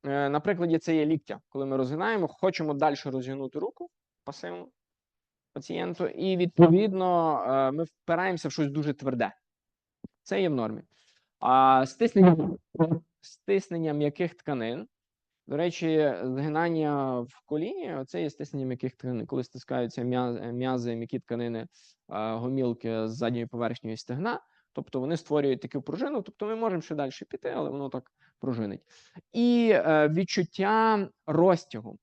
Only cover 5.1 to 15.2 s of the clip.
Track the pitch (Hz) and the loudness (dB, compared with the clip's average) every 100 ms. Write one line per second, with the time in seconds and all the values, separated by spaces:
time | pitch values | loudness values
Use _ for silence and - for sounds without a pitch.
5.1 | _ _ _ _ - - 170 175 170 180 | _ _ _ _ -14 -8 -6 -6 -4 -6
6.1 | - 190 185 175 - 170 175 214 190 185 | -2 -2 0 2 8 10 10 4 0 2
7.1 | 175 160 139 98 135 135 147 165 _ - | 2 2 0 0 2 2 -2 -6 _ -4
8.1 | 170 190 175 - - 143 143 147 143 135 | -2 0 -2 -4 -2 -2 -2 -4 -2 -4
9.1 | 123 107 - _ _ _ _ _ _ - | -2 -4 -4 _ _ _ _ _ _ -20
10.1 | _ - 196 185 135 110 110 - _ _ | _ -6 0 0 0 -2 -6 -14 _ _
11.1 | _ _ _ - 131 131 131 131 - 226 | _ _ _ 4 6 8 6 4 0 2
12.1 | - 185 160 151 - _ - 165 170 _ | 8 8 8 2 -6 _ 0 0 0 _
13.1 | _ - - - 196 - 170 160 147 147 | _ -20 -16 -2 -2 0 -4 -2 0 -2
14.1 | 147 170 - - 135 113 131 226 _ _ | -2 -6 -6 -6 -4 -4 -6 -10 _ _
15.1 | _ | _